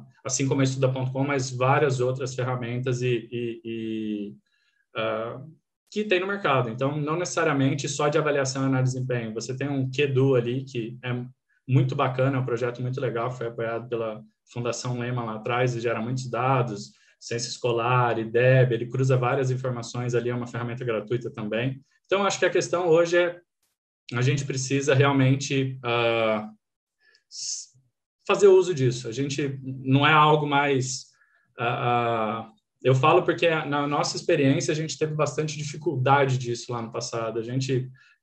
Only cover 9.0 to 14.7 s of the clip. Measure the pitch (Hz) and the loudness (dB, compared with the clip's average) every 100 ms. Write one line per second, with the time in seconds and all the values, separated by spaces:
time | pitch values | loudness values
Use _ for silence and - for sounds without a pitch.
9 | 127 120 113 110 110 131 139 139 131 131 | -4 -4 -4 -8 -8 -6 -4 -4 -2 0
10 | 143 127 135 127 117 131 131 120 110 - | 0 2 4 4 2 -4 -6 -8 -8 -8
11 | 123 123 123 - _ _ - 131 131 143 | -6 -6 -8 -16 _ _ 0 2 2 0
12 | 131 131 131 135 127 117 123 120 123 127 | 0 2 0 0 -2 -2 -2 -4 -6 -4
13 | 120 113 120 127 117 117 113 113 123 117 | -4 -2 -4 -6 -8 -6 -6 -6 -6 -6
14 | 113 107 - _ _ 120 120 | -4 -8 -14 _ _ -6 -6